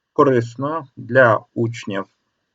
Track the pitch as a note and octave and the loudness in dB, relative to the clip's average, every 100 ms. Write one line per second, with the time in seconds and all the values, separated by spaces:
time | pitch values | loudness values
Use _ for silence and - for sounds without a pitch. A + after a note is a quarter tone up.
0 | _ - C#3 B2 A#2 B2 C#3 D#3+ C#3 - | _ 0 2 2 -2 -6 -8 -8 -12 -18
1 | A2 B2+ B2 G#2 - - A#2 A#2 - G2 | -2 4 4 4 -2 -6 -6 -6 -10 -10
2 | F#2+ _ _ _ _ | -10 _ _ _ _